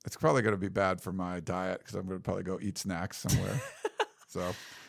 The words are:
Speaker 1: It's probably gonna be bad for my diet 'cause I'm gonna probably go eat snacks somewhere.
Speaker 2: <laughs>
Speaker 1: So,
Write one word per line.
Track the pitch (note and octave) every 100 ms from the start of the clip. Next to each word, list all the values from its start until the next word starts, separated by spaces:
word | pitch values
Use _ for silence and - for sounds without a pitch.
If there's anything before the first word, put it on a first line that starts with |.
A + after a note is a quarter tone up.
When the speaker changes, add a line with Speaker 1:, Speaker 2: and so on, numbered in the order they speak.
Speaker 1:
It's | - -
probably | D#3 C#3
gonna | A2 G2
be | F#2+
bad | F#2+ F#2+ F2+
for | -
my | F#2 F2+ F2+
diet | E2 F#2 F#2 F#2
'cause | -
I'm | G2 F#2
gonna | F#2
probably | G2 F#2+
go | F#2 F#2
eat | G2+ -
snacks | G2 F2 G2 -
somewhere. | - - G2 G2 C5+
Speaker 2:
<laughs> | - - - A4 - -
Speaker 1:
So, | F2+ F2+ - - -